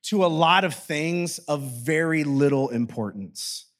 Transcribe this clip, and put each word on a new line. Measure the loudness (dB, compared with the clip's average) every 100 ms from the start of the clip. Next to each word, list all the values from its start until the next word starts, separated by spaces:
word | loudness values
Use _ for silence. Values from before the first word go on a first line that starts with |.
to | -4 2
a | 2
lot | 4 4 4
of | 2
things | -2 -6 -4 -2 -2 -4 -6
of | -4 -4
very | -4 -6 -2 0 2 0
little | 0 2 4 4 0
importance. | -2 -4 -4 -8 -8 -12 -12 -10 -12 -14 _